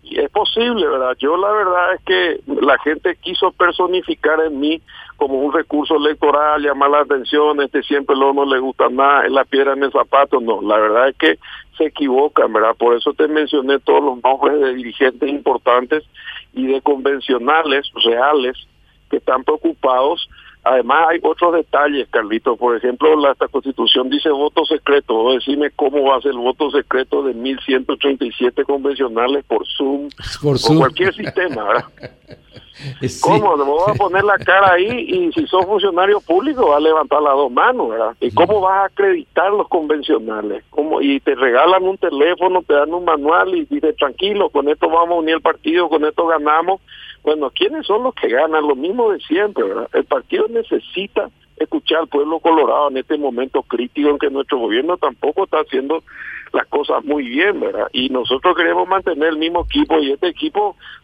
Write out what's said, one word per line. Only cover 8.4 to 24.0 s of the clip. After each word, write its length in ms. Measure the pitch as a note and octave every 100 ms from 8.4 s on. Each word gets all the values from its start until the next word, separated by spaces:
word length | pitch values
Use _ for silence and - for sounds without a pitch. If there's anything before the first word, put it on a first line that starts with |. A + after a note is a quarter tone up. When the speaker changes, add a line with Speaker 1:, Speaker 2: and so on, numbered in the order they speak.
| C#3
Speaker 1:
le 140 | C3
gusta 280 | C3 - C3
nada, 360 | B2+ C#3 C#3 B2
es 60 |
la 140 | C3+ B2+
piedra 280 | C3+ C#3
en 80 | C3+
el 80 | C#3
zapato. 480 | C3+ A#2+ C3+ C#3 C3+
No, 220 | A2+ G#2
la 160 | G2+ G#2+
verdad 320 | A2 A2 C3+
es 60 | -
que 240 | D#3+ E3 - - - -
se 60 | D#3
equivocan, 680 | - C#3+ B2+ D3 - A#2+
¿verdad? 220 | G#2+ A2 -
Por 180 | A#2+ A#2+
eso 180 | D3
te 140 | C#3+ D3+
mencioné 520 | D3+ D3 C3+ C3 C#3
todos 240 | - C#3+
los 200 | C#3+ B2
nombres 360 | B2+ C3+ C#3 D3
de 160 | C3+ B2+
dirigentes 520 | A#2+ - C3+ A#2+ C#3
importantes 760 | C#3+ C#3 B2 - B2 B2+ D#3 - - - - -
y 140 | B2+ C3
de 120 | C3+
convencionales 1080 | - C#3 C3+ C#3 - B2+ A#2+ D#3 D#3 C3+ - - A2+
reales 500 | A#2 C#3 D3+ B2 C3 - _ _ _ _
que 80 | -
están 260 | - C3
preocupados. 840 | C3 D3+ - - C3+ B2+ C3+ E3+ - - - - -
Además, 420 | B2+ A#2 D3 D#3+
hay 80 | E3+
otros 320 | D#3 E3 F3
detalles, 540 | E3 D3+ C#3 D3 C#3+ A2+
Carlito. 460 | A#2+ G#2 A2 B2+ A2+
Por 200 | B2 A#2
ejemplo, 400 | B2 B2 D#3 D#3
la, 180 | C#3+
esta 140 | B2+ C#3
Constitución 640 | C3+ C#3 C3 A2+ -